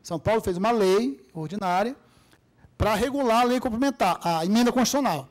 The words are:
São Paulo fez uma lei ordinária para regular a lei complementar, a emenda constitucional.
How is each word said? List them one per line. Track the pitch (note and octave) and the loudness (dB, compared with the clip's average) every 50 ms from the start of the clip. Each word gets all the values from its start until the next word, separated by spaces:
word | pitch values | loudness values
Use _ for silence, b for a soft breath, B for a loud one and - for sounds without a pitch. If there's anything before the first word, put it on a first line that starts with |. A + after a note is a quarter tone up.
São | _ - F3 | _ -8 -10
Paulo | D#3 - G#3 G#3+ A3+ | -4 -2 0 0 0
fez | A3 G3+ F3+ | 0 -2 -4
uma | F3 G3 A3+ | -2 0 0
lei | A#3+ A3+ G3 F#3 F#3+ G#3 A#3+ C4+ C4+ - - _ | 2 2 2 4 2 2 0 -2 -6 -8 -18 _
ordinária | _ E3 D#3 D3+ F#3+ G#3 G3+ F3+ F3+ F#3 G#3 A#3+ C#4 - b b b b b b b b b _ _ _ - _ _ | _ -12 -10 -10 -8 -6 -4 -2 0 0 -2 -2 -6 -10 b b b b b b b b b _ _ _ -20 _ _
para | _ F#3 G#3 A3 | _ -2 0 0
regular | F#3+ A#3 C#4 C4 C#4+ C#4 A#3 A3 A#3 | 0 -2 -2 -2 -2 2 2 4 4
a | B3 | 4
lei | A#3+ B3 B3+ | 2 2 0
complementar, | A#3 B3+ A3 A3+ C4+ C#4 B3 - A3+ F#3 E3+ - - | -2 -4 -2 0 -2 -2 0 0 0 0 0 0 -2
a | E3+ E3+ D#3+ E3 | -2 -2 0 0
emenda | F3+ G#3 A#3 A#3+ A#3+ | 2 2 2 2 2
constitucional. | A#3+ B3+ A#3+ - - C#4+ C4+ A3 E3 C#3+ C3 - | 2 2 0 2 0 0 0 0 -2 -4 -6 -12